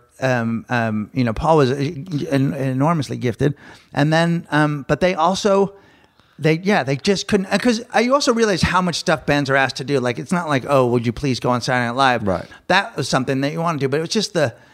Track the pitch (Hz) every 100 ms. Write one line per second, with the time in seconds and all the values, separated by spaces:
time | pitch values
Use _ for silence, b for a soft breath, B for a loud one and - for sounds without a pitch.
0 | _ - 131 123 113 113 - 123 113 107
1 | 104 - 120 107 156 160 127 143 139 135
2 | 135 147 - 139 139 139 135 131 147 170
3 | 131 123 120 - 143 - B B B -
4 | 147 160 170 170 - 147 151 147 127 147
5 | 185 180 165 190 214 196 190 - b b
6 | b b _ - 151 160 190 190 127 139
7 | - 190 - 208 190 196 247 226 - 208
8 | 240 285 277 233 220 170 156 180 180 -
9 | - 156 - 143 135 135 131 - 131 139
10 | 123 120 - 180 165 135 120 139 123 123
11 | 117 113 143 120 131 123 127 127 120 123
12 | 135 120 104 85 - B - 185 202 -
13 | 135 139 127 135 143 165 165 151 135 147
14 | 165 220 - 170 131 - b